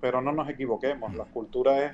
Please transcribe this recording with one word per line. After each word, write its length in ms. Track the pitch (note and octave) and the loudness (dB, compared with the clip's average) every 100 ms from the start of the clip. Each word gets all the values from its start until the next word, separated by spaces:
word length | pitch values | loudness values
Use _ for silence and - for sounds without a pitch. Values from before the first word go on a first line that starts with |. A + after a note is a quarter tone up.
Pero 180 | C3+ B2+ | 0 0
no 120 | C3 | 0
nos 180 | D3+ C#3+ | -2 -2
equivoquemos, 640 | C#3+ C3 G#2+ C3 C#3 A#2+ | -4 -2 0 0 -2 -6
la 120 | G#2 G#2+ | -8 -8
cultura 600 | B2 G#2+ B2 C3 C#3 | -8 -6 2 4 4
es 60 | C#3+ | 2